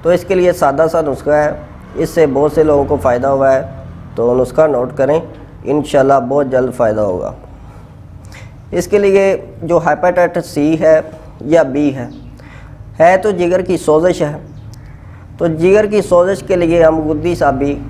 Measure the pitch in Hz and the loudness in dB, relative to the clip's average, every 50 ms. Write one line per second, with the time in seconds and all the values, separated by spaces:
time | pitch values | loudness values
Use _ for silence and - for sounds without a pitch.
0 | - 160 180 180 180 - 196 185 180 180 170 - 160 139 139 143 160 156 160 170 | 2 2 0 0 0 -2 0 2 2 2 2 2 0 0 2 2 0 2 2 0
1 | 160 147 131 - - 156 147 151 147 151 - - - - - - - - - 127 | -2 -2 -4 -4 -2 0 2 2 2 0 -4 -6 -14 -18 -20 -20 -20 -14 -6 -6
2 | 160 160 - 170 160 143 131 135 147 151 147 160 156 156 147 143 139 139 151 135 | -6 -2 2 2 2 2 2 0 0 0 2 2 2 4 4 2 2 0 -2 0
3 | - 131 123 123 131 139 139 135 135 135 135 135 147 - - - - - - - | 0 0 0 0 0 0 0 2 2 2 2 2 -2 -6 -14 -16 -16 -16 -18 -18
4 | - - - - 117 120 123 127 127 123 - - 156 156 139 120 123 127 - - | -18 -12 -6 -2 0 0 2 0 0 0 2 2 2 2 2 -2 -2 -4 -2 -2
5 | 135 139 147 165 165 - - - - - - - - - 139 151 143 - - 143 | 0 0 0 -2 -2 -6 -16 -20 -20 -20 -20 -12 -4 -2 -2 -2 -2 0 2 2
6 | 131 135 139 135 123 123 139 147 143 131 127 127 127 127 113 - 123 110 107 107 | 4 4 4 2 2 0 -2 -2 0 0 0 0 0 0 -2 0 0 0 2 0
7 | 107 101 92 90 64 50 - - - - - - - - - - - - - - | -2 -2 -2 -4 -6 -8 -10 -12 -20 -20 -20 -20 -20 -20 -20 -20 -20 -20 -20 -20
8 | - - - - - - - - - - - - - - - 170 180 - - 202 | -20 -20 -20 -20 -20 -20 -20 -20 -20 -20 -20 -20 -16 -6 -6 -6 -4 0 0 2
9 | 202 196 190 196 196 196 185 - - - - - - 151 170 165 151 170 151 147 | 2 4 4 4 4 2 0 -2 -6 -14 -16 -12 -4 0 0 2 2 2 0 2
10 | - 180 170 175 175 165 170 180 156 - - 151 143 151 160 156 180 160 160 156 | 0 0 2 2 0 0 0 -4 -8 -4 -4 -2 0 0 0 2 4 4 4 4
11 | 156 - - - - - - - - 139 160 165 156 135 127 143 147 147 127 135 | 2 -4 -16 -18 -20 -20 -18 -14 -4 2 2 2 2 2 0 0 -2 -2 -2 -4
12 | 120 - - - - - - - - - - - - - - - - - - - | -10 -12 -14 -18 -18 -20 -20 -20 -20 -20 -20 -20 -20 -20 -20 -20 -20 -20 0 4
13 | 160 170 185 190 208 214 202 175 175 170 180 185 185 175 185 160 - - 151 156 | 4 4 4 4 2 0 0 0 0 0 0 0 0 0 -4 -2 2 2 2 4
14 | 165 180 170 - 160 147 151 180 - - - - - - - - - - - - | 4 2 0 0 -2 -4 -4 -8 -14 -16 -18 -18 -18 -18 -20 -18 -20 -20 -20 -20
15 | - - - - - - - - 165 170 160 156 165 185 196 214 214 208 208 208 | -20 -20 -20 -20 -20 -20 -8 -4 -2 -2 -2 0 2 4 4 4 4 2 0 -2
16 | 180 - 185 175 175 190 196 - - - 196 175 175 160 170 170 165 160 160 160 | 0 2 2 2 4 2 0 -4 -2 -2 0 0 2 2 4 4 4 4 4 2
17 | 151 151 156 151 156 175 170 - 165 143 135 131 139 143 143 139 - | -2 -2 -4 -2 -2 -4 -2 0 0 0 0 0 -2 -2 -4 -6 -8